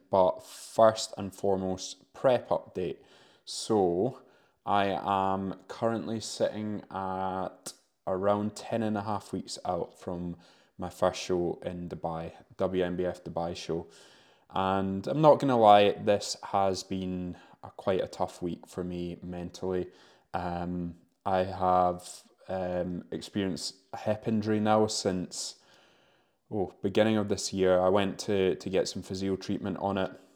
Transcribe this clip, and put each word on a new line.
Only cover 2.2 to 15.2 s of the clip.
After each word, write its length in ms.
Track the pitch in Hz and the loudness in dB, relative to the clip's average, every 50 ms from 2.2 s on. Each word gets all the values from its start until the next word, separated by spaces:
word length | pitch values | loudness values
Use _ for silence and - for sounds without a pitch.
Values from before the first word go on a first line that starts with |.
| - 135 123 113 - | 2 2 2 2 2
update. 520 | - - - - - - 92 90 78 - - - _ - - - _ _ _ _ | -2 -2 -2 -2 -6 -6 -4 -4 -4 -6 -8 -14 _ -20 -20 -20 _ _ _ _
So 760 | - - - - - 113 104 95 85 85 90 104 131 - - - _ _ _ _ _ _ _ _ | -12 -12 -10 -2 2 4 4 4 4 2 2 0 -2 -4 -8 -16 _ _ _ _ _ _ _ _
I 320 | 107 98 101 98 98 92 71 - | 0 2 2 2 2 0 -2 0
am 520 | 98 101 98 95 95 95 98 95 95 - - - | 0 0 2 2 0 0 -2 -4 -6 -8 -10 -12
currently 540 | - - - 117 113 113 107 73 87 113 110 | -16 -6 -2 -2 -2 0 -2 -4 -6 -6 -8
sitting 640 | - - - - - - - 104 107 107 104 90 - - | -8 -10 -4 -2 -2 -2 -2 -4 -6 -6 -6 -8 -10 -10
at 840 | - 95 95 95 95 95 95 95 92 95 92 - - - _ - - _ _ _ _ _ _ | -8 -6 -6 -4 -4 -4 -4 -4 -4 -4 -6 -6 -8 -12 _ -18 -18 _ _ _ _ _ _
around 480 | 95 95 92 98 104 104 104 104 104 - | -4 -4 0 2 2 2 2 0 -4 -6
ten 260 | - - - 117 117 | -8 -8 -6 -4 -2
and 140 | 110 107 107 | -2 -2 -2
a 60 | 101 | -4
half 320 | 101 110 104 98 - - - | -4 -4 -6 -6 -6 -8 -8
weeks 260 | 95 - - - - - | -8 -8 -8 -12 -8 -4
out 340 | - 90 85 85 - - - | -4 -2 -2 -4 -6 -10 -12
from 380 | - 98 90 87 90 87 85 - - - _ _ _ _ _ | -10 -8 -6 -6 -6 -8 -8 -10 -16 -20 _ _ _ _ _
my 120 | - 92 87 | -10 -10 -10
first 320 | - - 92 90 90 - | -2 2 2 2 2 0
show 380 | - - 92 90 87 82 - - - | -4 -2 0 0 0 -2 -4 -6 -8
in 240 | 90 90 87 87 85 | -10 -8 -8 -8 -8
Dubai, 420 | 92 80 - 82 82 82 85 85 - - - _ - | -8 -6 -6 -6 -6 -6 -8 -10 -14 -16 -20 _ -4
W 260 | - 95 90 92 92 | -2 -2 0 2 0
M 140 | 90 87 90 | 0 0 0
B 100 | 87 90 | -2 -2
F 200 | 90 87 - - | -4 -4 -6 -12
Dubai 280 | 85 82 85 85 85 87 | -8 -6 -4 -4 -4 -6
show. 340 | - - - 80 85 - - - - - - - - _ _ _ _ _ _ - | -8 -6 -6 -6 -6 -6 -10 -18 -20 -20 -20 -20 -20 _ _ _ _ _ _ -4
And 500 | 95 95 95 95 98 95 95 95 98 101 | -2 0 2 0 0 0 -2 -2 -4 -4
I'm 120 | - 135 | -2 0
not 200 | 151 | 6